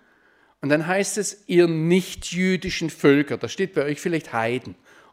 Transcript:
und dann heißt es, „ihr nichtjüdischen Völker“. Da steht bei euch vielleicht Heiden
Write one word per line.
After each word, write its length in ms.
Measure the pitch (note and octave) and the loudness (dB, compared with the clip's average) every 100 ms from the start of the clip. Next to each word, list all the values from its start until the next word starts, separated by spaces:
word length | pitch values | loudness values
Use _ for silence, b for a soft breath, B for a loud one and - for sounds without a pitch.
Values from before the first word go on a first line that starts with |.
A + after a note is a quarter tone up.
| b b b b b b | b b b b b b
und 80 | C#3 | 0
dann 180 | D3+ D#3+ | 0 2
heißt 300 | F#3+ G3 G#3+ | -2 -2 -4
es, 260 | G3 - - | -6 -8 0
„ihr 200 | F3 F3 | 4 4
nichtjüdischen 1200 | D#3+ D#3+ F3+ F3+ - - F3 F#3 F#3 F#3 - D#3+ | 2 2 2 0 -10 -8 -2 0 0 -4 -6 -6
Völker“. 480 | - D3+ C#3 D3 A#2+ | 2 6 6 2 -4
Da 100 | A#2+ | -6
steht 260 | - F#3+ | -4 -4
bei 100 | E3+ C#3+ | -2 -4
euch 160 | D3 | -4
vielleicht 320 | F#3 E3 - | -4 -4 -4
Heiden 420 | A2+ A2+ B2 A2+ F#2 b b b | -4 -2 -4 -8 -20 b b b